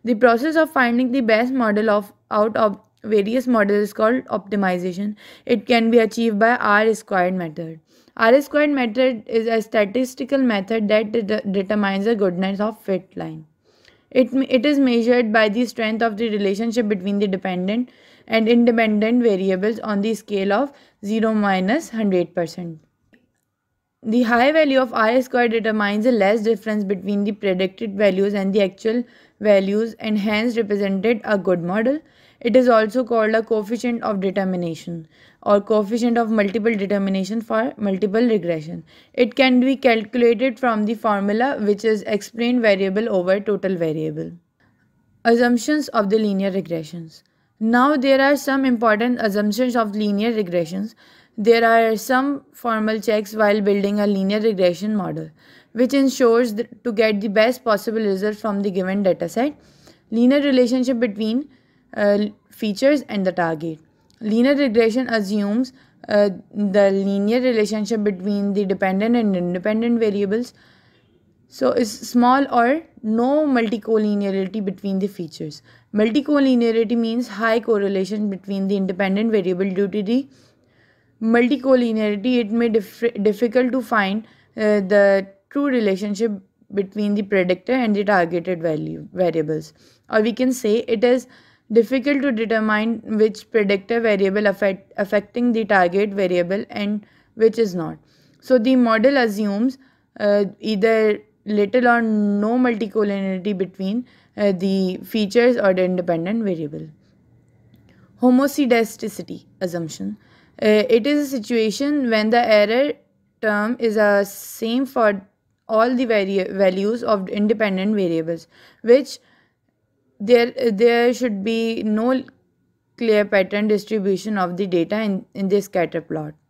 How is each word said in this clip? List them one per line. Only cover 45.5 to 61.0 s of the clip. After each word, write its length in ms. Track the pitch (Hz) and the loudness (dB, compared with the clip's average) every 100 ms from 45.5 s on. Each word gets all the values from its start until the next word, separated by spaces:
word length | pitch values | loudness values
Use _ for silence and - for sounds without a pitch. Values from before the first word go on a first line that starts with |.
| 240 262 302 269 | 2 0 -2 -2
of 220 | 233 202 | -2 0
the 80 | 220 | 0
linear 320 | 214 196 196 | 0 0 -2
regressions. 720 | 190 165 165 156 175 160 - _ _ _ _ | -4 -4 -8 -8 -14 -16 -20 _ _ _ _
Now 360 | 220 240 269 302 | 0 4 4 2
there 240 | 269 269 | 2 4
are 140 | 269 | 4
some 300 | 285 277 269 | 2 0 0
important 560 | 269 233 226 214 240 247 | 0 2 2 2 0 0
assumptions 560 | 214 202 208 208 254 240 | -2 0 -2 0 0 0
of 180 | 214 | -2
linear 380 | 208 208 202 226 | -2 -2 0 -2
regressions. 640 | 220 180 175 160 185 220 _ _ _ _ - | -2 -2 -2 -4 -6 -10 _ _ _ _ -2
There 260 | 208 233 | 4 4
are 320 | 226 226 226 214 | 6 4 2 0
some 480 | - 254 277 277 _ | 0 0 0 -6 _
formal 480 | - 240 220 214 220 | -10 -4 -2 -2 -2
checks 340 | 214 214 202 | -2 -2 -2
while 260 | 214 208 214 | 0 2 2
building 380 | 202 202 196 208 | 2 0 0 0
a 60 | 208 | 0
linear 340 | 196 190 208 | 0 0 0
regression 540 | 220 190 180 170 214 | 0 2 0 0 -4
model, 360 | 214 175 156 160 _ _ - _ | -4 -4 -8 -12 _ _ -20 _
which 220 | 220 254 | -2 0
ensures 580 | 277 269 262 240 233 240 | 2 0 2 2 2 0
th-, 160 | 208 240 - | -4 -10 -8
to 80 | 247 | -6
get 300 | 208 220 208 | 0 0 0
the 60 | 214 | -2
best 360 | 202 226 254 | 2 2 2
possible 380 | 233 208 233 220 | -2 -2 -2 -2
result 340 | 208 190 208 214 | -2 -2 -4 -4
from 240 | 220 202 | -4 -2
the 100 | 202 | -2
given 320 | 185 185 196 | -4 -4 0
data 260 | 190 170 170 | 0 -2 -4
set. 240 | 220 285 - _ _ - _ _ | -2 -4 -6 _ _ -20 _ _
Linear 300 | 226 247 285 | 2 4 4
relationship 600 | 285 262 247 262 247 240 | 2 2 2 0 0 0